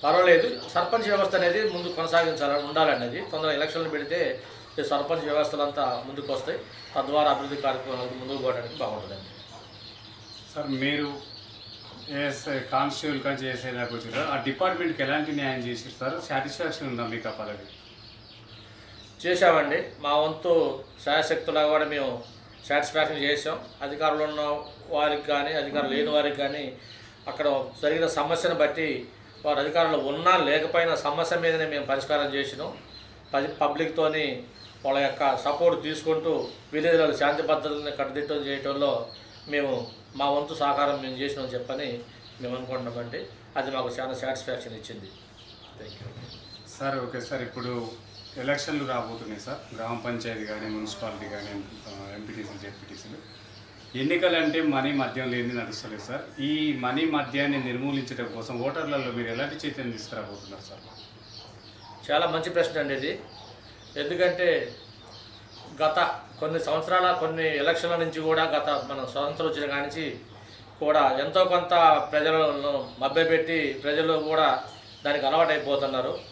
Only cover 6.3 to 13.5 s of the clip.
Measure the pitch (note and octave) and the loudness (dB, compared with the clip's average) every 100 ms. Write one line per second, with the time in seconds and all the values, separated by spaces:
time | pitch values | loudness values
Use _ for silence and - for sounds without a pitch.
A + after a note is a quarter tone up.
6.3 | C3 - F3+ - - - D3 C3 D3 D3+ | -4 -2 -6 -8 -16 -6 -4 2 4 4
7.3 | C3+ C#3 C#3+ C3+ B2+ B2+ B2+ B2 B2+ B2+ | 4 0 -2 -2 -2 -4 -6 -6 -6 -6
8.3 | C#3 B2+ A#2+ A#2 - A#2 G#2+ F#2+ G2 F#2+ | -2 0 0 -4 -4 -4 -4 -8 -12 -14
9.3 | - - - - - - - - - - | -18 -18 -18 -18 -18 -18 -18 -20 -20 -18
10.3 | - - D3+ C#3+ C3 C#3 D3 D3 C#3 C#3+ | -18 -12 -8 -4 0 0 0 -2 -6 -12
11.3 | - - - - - - - - C#3+ C#4+ | -18 -18 -18 -18 -18 -18 -16 -8 -4 -2
12.3 | C3 - C3+ A#2+ C3+ C#3+ - D3+ C#3 C#3 | -4 -4 -4 0 0 0 -2 -2 -2 -2
13.3 | C3+ C3 | -2 -4